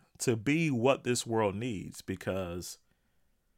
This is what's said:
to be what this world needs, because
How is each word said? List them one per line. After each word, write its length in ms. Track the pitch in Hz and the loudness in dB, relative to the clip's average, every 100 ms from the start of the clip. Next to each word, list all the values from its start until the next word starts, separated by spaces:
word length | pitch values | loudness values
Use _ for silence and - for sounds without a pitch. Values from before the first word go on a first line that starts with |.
| _ - | _ -4
to 160 | - 113 | 0 2
be 340 | 104 156 160 | 2 2 2
what 340 | 123 120 135 | 4 4 2
this 220 | - 120 - | 2 -2 0
world 300 | 113 107 98 | 2 2 2
needs, 460 | 127 98 - - | -4 -4 -8 -10
because 760 | - 95 - 95 90 87 85 - _ _ _ _ _ _ _ | -6 -6 -4 -4 -4 -6 -8 -14 _ _ _ _ _ _ _